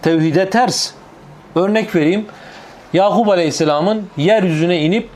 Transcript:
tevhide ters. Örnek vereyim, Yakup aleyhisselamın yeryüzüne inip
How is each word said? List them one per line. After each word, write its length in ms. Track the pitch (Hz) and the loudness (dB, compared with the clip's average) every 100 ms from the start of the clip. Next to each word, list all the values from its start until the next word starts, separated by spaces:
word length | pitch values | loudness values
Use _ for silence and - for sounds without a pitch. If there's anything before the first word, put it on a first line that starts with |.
tevhide 480 | 160 165 160 170 190 | 0 0 2 0 0
ters. 420 | 220 247 - - - - - - - - 160 | 0 0 -2 -6 -10 -20 -20 -20 -20 -8 -2
Örnek 400 | 190 214 208 180 | 0 0 0 0
vereyim, 300 | 151 196 214 - - - - - - | 0 0 -4 -16 -20 -20 -20 -20 -4
Yakup 360 | 160 202 190 220 | 0 2 2 2
aleyhisselamın 760 | 190 160 143 156 147 180 220 190 - | 2 0 0 0 0 0 -2 -6 -4
yeryüzüne 640 | 151 220 185 156 170 175 | 2 2 2 0 0 0
inip 300 | 151 208 233 | 0 -2 -4